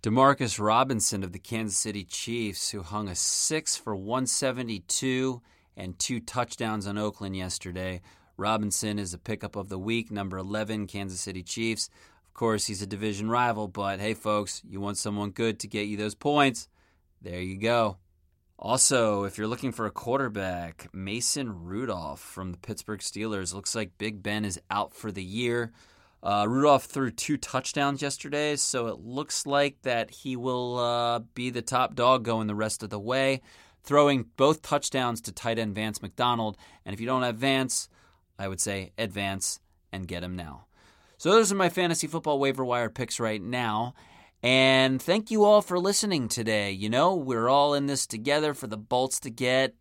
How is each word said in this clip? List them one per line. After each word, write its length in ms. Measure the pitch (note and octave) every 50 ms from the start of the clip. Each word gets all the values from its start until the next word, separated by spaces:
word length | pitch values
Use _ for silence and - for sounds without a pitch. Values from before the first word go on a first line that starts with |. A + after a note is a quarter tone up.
Demarcus 600 | - A2+ G#2+ B2+ C3+ C#3 C#3 - C3 A2+ - -
Robinson 600 | G#2 G#2+ A2 A#2+ C3 C3 C3+ A2 - - A2+ G2+ F#2+
of 80 | F#2
the 80 | F2+ F#2
Kansas 360 | _ - A#2+ A2 A2+ G#2+ F#2+
City 280 | - - A2 G2+ G2+ F2+
Chiefs, 680 | E2+ - - - - A#2 A#2+ A2+ G#2 F#2+ - - -
who 120 | - G#2
hung 260 | F2 E2 G#2 G#2 G#2+ G2
a 80 | F#2
six 600 | - - - - - - - D#3+ D#3 D#3 - -
for 200 | - - B2 G#2+
one 300 | F#2+ F#2+ G#2 A#2+ C3 -
seventy-two 1160 | - - - - C3 B2+ B2+ B2+ A2+ A2 F#2+ - - - - - C3 B2+ B2+ C3 C3 B2+ A#2+ _ _ _ _ _ _ _
and 220 | - G2 F#2 F2+ -
two 220 | - - B2+ A#2
touchdowns 680 | A#2 - - B2+ A#2+ A#2+ - - B2 A2 A2 G#2+ F#2
on 100 | G2+ G2+
Oakland 400 | G#2 G#2+ G#2+ G#2 - G2+ G2 F#2+
yesterday. 640 | F#2+ F#2 F2+ - - - F#2+ F2 F#2 F#2 F#2 F#2 F2 - - - _ _ _ _
Robinson 600 | - F#2+ G#2 A2 G#2+ G#2+ G#2 G2 - - G#2+ G#2 G#2
is 140 | G2+ F2+
a 60 | F2+ F2
pickup 380 | _ - A2 - - G#2 -
of 120 | G#2 F#2+ G2
the 100 | F#2+ F#2+
week, 320 | F#2 G#2+ A2+ A#2 A2+ -
number 260 | G#2+ G2+ G2 F#2+ F#2 F#2+
eleven, 480 | F#2 F#2+ G#2 G#2+ A2 G#2 A2 G#2+ G#2
Kansas 340 | F#2+ - G2+ G2 F#2+ F#2 F2
City 220 | - G2 F#2 F#2
Chiefs. 480 | F2 - - A#2 A2+ A2+ A2 G#2+ - - _ - - - _ _ _
Of 60 | _
course, 340 | _ - A#2 A2+ A2 G#2 -
he's 140 | - G#2+ F#2
a 60 | G2+
division 420 | F#2+ G#2 G2 G#2+ G#2+ G2+ F#2+ G#2 A2
rival, 380 | A#2 B2 B2 A#2+ A#2 G#2 G#2+
but 320 | G2 F2+ G#2 G2+ G2 G2 F#2+
hey, 160 | G2+ A2 A2
folks, 480 | - - G#2+ G#2 G#2 G2+ F#2 - - -
you 160 | - G2 G2
want 180 | G2+ G2+ G2+ -
someone 320 | - G#2+ G#2 G#2 G#2 G2+
good 280 | F#2 - A#2 A2+ G#2+ A2
to 80 | -
get 220 | G2+ - G#2 G#2 G#2
you 80 | G#2+
those 180 | G2+ G#2 G#2+ G#2
points. 540 | _ - D3 D3 D3 C#3+ C3+ A#2+ - - _ _ _ _ _ _ _ _ _ _ _
There 200 | - F2+ F2 F2+
you 180 | F2+ F#2 F#2+ F#2+
go. 380 | G#2 A2+ A#2+ A#2+ A2+ G#2 F#2 - _ _ _ _ _ _ _ _ _ _ _
Also, 680 | - - G#2+ A#2+ C3 - - C#3 B2+ A#2 G#2+ G#2 G2+ G2+
if 120 | G2 -
you're 120 | - G#2+ A2
looking 240 | A#2+ A#2+ - C3
for 140 | A#2 - A2+
a 40 | G#2
quarterback, 1000 | - - - A#2+ B2 C3+ C#3 B2 G#2 G#2 F#2+ F#2 F2+ F2 F2 E2+ E2 - - -
Mason 720 | - F#2+ F#2+ G2 G#2 A#2+ - - - D#3 C3+ A#2 G2+ E2+ E2
Rudolph 560 | F2 F#2+ G#2+ C3 A#2+ G2+ F2+ E2 D2+ D2 -
from 320 | - - - - F#2+ F#2
the 60 | F2 F2
Pittsburgh 420 | - - G#2+ - - - G#2+ F#2+
Steelers. 520 | - - - G2+ G#2+ A2+ G#2+ G2 F#2 E2
Looks 220 | F2 G2 G2+ - -
like 240 | A#2 G#2+ F2 _ _
Big 240 | G#2 A2 G#2+ G2+
Ben 220 | F#2+ G#2 G#2 G#2+ G#2+
is 160 | G2+ F#2 - _ _
out 240 | F#2+ G#2 G#2 - -
for 160 | - - A2
the 140 | F#2 G2 F#2
year. 480 | F2+ G2 A2+ B2 A#2+ A#2 A#2+ A#2 A2+ A#2 - - _ _ _ _ _ _ _
Uh, 240 | - - G#2 G2+ G#2 G#2+
Rudolph 380 | A#2+ C3 C#3+ D3+ C#3+ B2+ -
threw 260 | - - C#3+ C3+ B2
two 240 | A2+ - - - D3
touchdowns 680 | C#3 - - - C3 B2+ - - D3+ C#3+ C#3+ C#3+ C3+
yesterday, 540 | D3 C#3+ C#3 - - C3+ C#3+ D3 D3+ D3+ D3
so 320 | C#3+ - - - C3 A#2 A#2
it 100 | F#2+ -
looks 480 | E2+ A2 B2 C3+ D3+ - - - -
like 360 | C#3+ C#3 C#3+ C#3+ C#3+ C#3 _
that 280 | - C3 A#2+ A#2 A2 -
he 240 | - - - C3+ B2+
will, 420 | B2 A#2+ C3 B2+ B2 B2 B2 B2
uh, 440 | B2 A#2+ A#2+ A#2+ A#2+ A#2+ A#2+ A#2 A#2
be 300 | A2+ - _ - B2 B2+
the 120 | B2 A#2+
top 320 | A#2 - C3 B2 B2+ - -
dog 300 | - A#2+ B2 C3 B2+ A2
going 240 | A#2 A2+ A2+ A2 G#2+
the 80 | G#2
rest 260 | G#2 G#2+ A2 - -
of 80 | A2+ G2+
the 80 | G2 G#2
way, 420 | G2+ A2+ B2+ C3+ C3+ C3+ C3+ B2+ _ - - - - - _ _ _
throwing 420 | - C#3+ D3 D3 C#3+ C#3+ C3 A#2+ - _
both 240 | - C3+ D3 D#3 D#3+
touchdowns 600 | - - D3 C#3+ - - - C3+ B2+ A#2+ A#2 A2
to 100 | - -
tight 300 | F#2 - - A#2+ A2+ A2
end 160 | A2+ G#2+ G2
Vance 260 | G#2+ A2 A2 G2+ -
McDonald. 540 | - G2 _ - B2 B2 A#2+ A#2 A2+ G#2+ G2 - - - - _ _
And 80 | -
if 80 | G2 G2
you 60 | A2+
don't 160 | A#2+ C3 B2+
have 140 | B2+ B2 A#2
Vance, 520 | A2 C3 C3+ C3+ C3+ C3 B2+ - - - - _ _ _ _ _ _ _ _ _
I 120 | - G2+ G2
would 120 | F#2+ F2
say 300 | - G#2+ G2 G2 F#2+ - _ -
advance 600 | A2+ G#2 F2 G2+ G2+ G2 G2 F#2+ - - - - _ _ _ _ _ _
and 160 | - F#2+ F#2 E2+
get 160 | F#2 E2+ F2
him 100 | F2+ F#2
now. 320 | F2+ E2+ D#2 C2+ B1 - _ _ _ _ - _ _ _ _ _ _
So 120 | - D#3
those 220 | G3 A3+ A3+ F#3+
are 40 | G3+
my 120 | G3 F#3+ F3
fantasy 400 | F3 F#3 F3+ E3+ E3 - - D3
football 320 | D#3 E3 - D#3 D3 C#3
waiver 240 | C#3 C3+ C3 C3 C3
wire 260 | B2 A#2+ A#2+ A#2+ A2
picks 300 | A2 - B2+ - - -
right 200 | A#2 A2 G#2+ G#2+
now. 540 | F2+ A2 B2 B2 B2 A2+ G#2+ G#2+ A#2 B2 - - - - - - - - _ _
And 580 | - A#2+ B2+ C3 C3 C3 C3 C3 C3 C3 C3 B2+
thank 300 | - - F3+ A3 G#3+ -
you 140 | A3 G#3+ G#3
all 180 | G#3 G#3+ G#3
for 160 | G3+ - F3+ F3+
listening 500 | F3 G3 G3+ - - G#3 F#3+ D3+ B2 G#2
today. 420 | - - A2 A2 A2 G#2 G2+ G2+
You 160 | G2 F#2+ G2+ G#2+
know, 260 | A#2 B2+ D3+ F3+ G3
we're 340 | F3 C#3 C3 B2 A2+ A2+ B2
all 260 | C3+ C#3+ C#3+ D3 C#3+
in 120 | C#3+ C#3
this 200 | C#3 C#3 C3 -
together 480 | - - A2 A2 C3+ C#3+ D3+ D#3 D3+ C#3+
for 120 | - - A2
the 80 | G#2+
Bolts 420 | G#2+ G#2+ _ B2+ B2 C3 C3 - -
to 100 | - C3+
get 440 | A2+ A#2 B2+ B2+ B2+ C3 C3+ B2+ - _